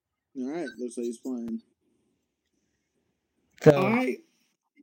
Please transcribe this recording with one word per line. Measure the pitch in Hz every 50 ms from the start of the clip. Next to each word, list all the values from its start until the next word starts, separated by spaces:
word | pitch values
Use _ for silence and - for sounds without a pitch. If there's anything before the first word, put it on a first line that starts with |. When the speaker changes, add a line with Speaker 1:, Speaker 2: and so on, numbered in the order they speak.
| _ _ _ _ _ _ - 135
Speaker 1:
All | 123 131
right, | 147 175 165 123 110 110
looks | 123 120 117 123
like | 120
he's | 120 117 113
playing. | - 135 127 120 117 117 113 113 - _ _ _ _ _ _ _ _ _ _ _ _ _ _ _ _ _ _ _ _ _ _ _ _ _ _ _ _ _ _ _ _ _ _ _ _ _ _ - -
Speaker 2:
So | 175 143 139 190
Speaker 3:
I, | 202 226 247 254 254 247 - - _ _ _ _ _ _ _ _ _ _ _